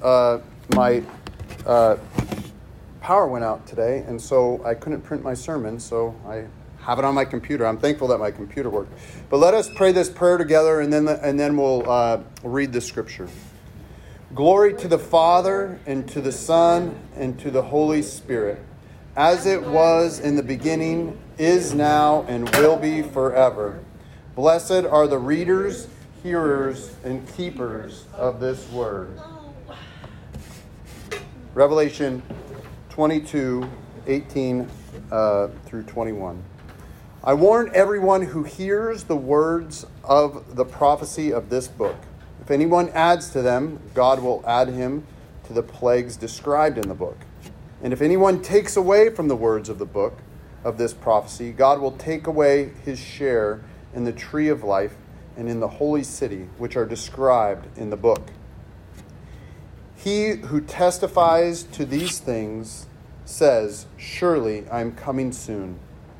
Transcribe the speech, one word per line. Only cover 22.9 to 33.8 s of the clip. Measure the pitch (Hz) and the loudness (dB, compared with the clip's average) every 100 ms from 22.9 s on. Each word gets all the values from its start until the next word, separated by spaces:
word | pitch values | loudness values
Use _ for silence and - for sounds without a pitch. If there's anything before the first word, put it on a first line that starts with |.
| 156 | -2
forever. | 147 139 131 127 127 107 104 90 - - - - - | -4 -2 0 4 4 2 -6 -8 -16 -20 -20 -20 -14
Blessed | - 147 165 170 185 175 | 0 4 4 2 0 4
are | 151 151 | 4 4
the | 139 | 2
readers, | 127 156 175 190 196 - - - - - | 0 0 2 0 0 -6 -12 -20 -20 -14
hearers, | 180 170 156 139 135 127 110 - | -4 0 0 0 -2 -6 -12 -12
and | 127 127 - - | -8 -8 -10 -10
keepers | 180 127 120 110 107 - - 123 | -8 -6 -8 -8 -12 -16 -16 -4
of | 123 117 | -4 -2
this | 131 135 - | -4 -6 -8
word. | 120 110 98 92 95 - - - - - - - - - - - - - - - - - - - - - - - | -6 -6 -6 -10 -14 -18 -18 -20 -20 -20 -20 -20 -20 -20 -20 -18 -18 -18 -20 -20 -20 -20 -18 -14 -12 -14 -18 -6
Revelation | 131 143 156 147 - 139 127 - - - - - - - | 2 4 4 0 -2 -6 -6 -10 -16 -16 -18 -18 -20 -12
twenty-two, | - 151 160 151 151 131 123 127 123 | -2 0 0 -4 -4 -2 -4 -6 -12